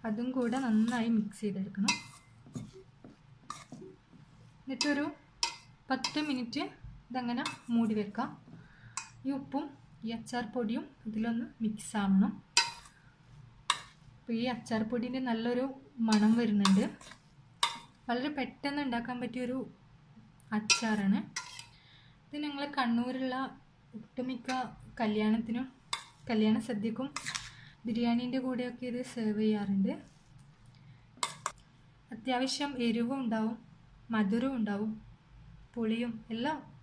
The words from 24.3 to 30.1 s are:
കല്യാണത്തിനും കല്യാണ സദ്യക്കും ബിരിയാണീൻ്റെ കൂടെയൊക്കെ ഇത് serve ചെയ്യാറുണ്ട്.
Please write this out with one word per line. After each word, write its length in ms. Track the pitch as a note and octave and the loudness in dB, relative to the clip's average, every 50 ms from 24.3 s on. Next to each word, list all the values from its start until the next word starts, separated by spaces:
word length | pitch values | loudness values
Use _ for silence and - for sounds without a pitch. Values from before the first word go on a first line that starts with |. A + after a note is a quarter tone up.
| C4 B3 - - B3+ C4 B3 G#3 - - - - - - | -4 -6 -4 -2 -2 -2 -2 -4 -8 -14 -18 -18 -4 -2
കല്യാണത്തിനും 680 | A#3 G#3+ G#3 G#3+ G#3+ G#3+ A3 A#3 A3+ - A3+ B3 C4 - - - - - - - - - - - - - | 0 2 2 4 4 4 4 4 2 0 -2 -2 -2 -4 -8 -20 -8 -8 -8 -8 -8 -16 -20 -18 -4 0
കല്യാണ 260 | A#3 G#3+ G#3+ G#3+ A3 C4 A3 | 2 4 6 6 6 4 2
സദ്യക്കും 400 | - A#3 G#3 G3+ A#3 A3+ - C4 C#4+ - - - - - - - - - - - - - - - | -2 -4 -2 -2 -2 -2 -2 -4 -4 -6 -6 -8 -6 -6 -6 -8 -10 -16 -18 -20 -20 -20 -10 -4
ബിരിയാണീൻ്റെ 520 | A3+ A3 A#3 A#3+ A#3 A#3 A#3+ B3 B3 B3 C4+ B3+ | -2 0 2 4 4 4 2 2 0 -2 0 0
കൂടെയൊക്കെ 380 | C4 B3+ A#3 B3 B3 B3 A#3+ B3+ B3 | 0 -2 -2 -2 -4 -6 -6 -8 -6
ഇത് 100 | A#3 B3 B3+ - | -4 -4 -6 -6
serve 280 | - B3 A3 G#3+ G#3 G#3 | -6 -2 -2 0 2 4
ചെയ്യാറുണ്ട്. 500 | G#3+ G#3+ G#3+ G#3 G3+ G3 G3 G3 F#3+ A#3 D4+ F#4+ - - | 4 4 4 2 2 2 2 4 4 2 2 -2 -8 -16